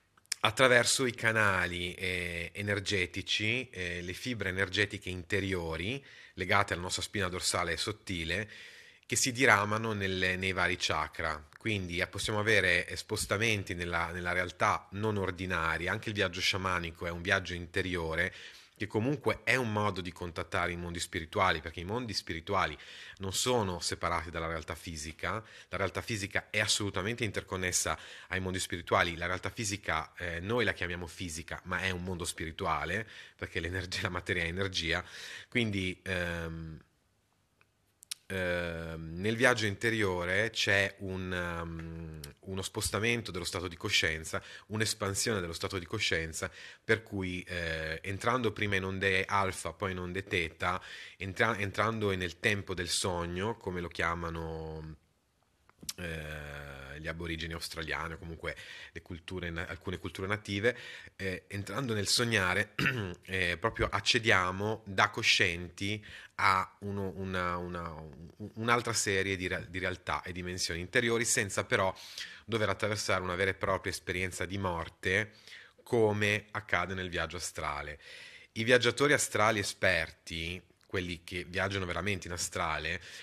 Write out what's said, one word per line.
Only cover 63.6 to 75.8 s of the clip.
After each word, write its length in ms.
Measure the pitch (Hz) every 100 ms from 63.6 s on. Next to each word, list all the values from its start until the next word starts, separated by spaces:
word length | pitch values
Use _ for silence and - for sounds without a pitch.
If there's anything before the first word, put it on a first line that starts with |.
| 113 - 107
accediamo 920 | 95 - 123 113 98 90 95 107 110 -
da 240 | 98 107
coscienti 920 | - 110 - 98 85 87 - 101 107 - - - -
a 400 | 101 95 92 -
uno, 320 | 101 101 95 95
una, 420 | 95 92 87 87
una, 340 | 87 87 85
un-, 600 | 78 78 - 85 - 104 -
un'altra 380 | 117 120 117
serie 420 | 110 - 95 95 95
di 120 | 90
re-, 200 | 90 78
di 100 | 90
realtà 420 | 92 92 - 78
e 80 | 92
dimensioni 480 | 90 90 92 - 82
interiori, 460 | 90 127 117 117 113
senza 380 | - 101 -
però 300 | 101 117 95 - - - - - -
dover 200 | 110 104
attraversare 520 | 95 104 104 - 95
una 140 | 90 87
vera 160 | 95
e 40 | 95
propria 360 | 98 95 98
esperienza 540 | - - 90 92 - 87
di 120 | 98
morte, 760 | 95 85 85 - 95 98 107 - - - - -